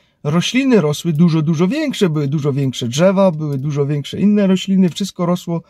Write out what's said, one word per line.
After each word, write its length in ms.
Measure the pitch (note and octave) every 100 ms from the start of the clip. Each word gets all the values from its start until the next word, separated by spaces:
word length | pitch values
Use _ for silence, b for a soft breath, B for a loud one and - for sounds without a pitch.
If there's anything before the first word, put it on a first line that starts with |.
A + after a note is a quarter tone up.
| _ _
rośliny 560 | D3 E3+ - B3 C4+ A3+
rosły 320 | D3+ D3 E3+
dużo, 300 | D3+ F3 D#3+
dużo 260 | D#3 D#3 F#3
większe, 420 | C#4+ D4+ - F#3+
były 180 | D3+ C#3+
dużo 240 | D#3 C#3+
większe 360 | C3+ C3+ - A#2+
drzewa, 420 | C3 F#3 F#3+ F#3+
były 280 | D#3 D3+ C#3
dużo 280 | D3 C#3+ C#3
większe 340 | D3 C#3 -
inne 260 | G3+ G#3 G3
rośliny, 420 | F#3+ G3 F#3+ F#3
wszystko 380 | - G3 - F3
rosło 360 | F3 - E3 b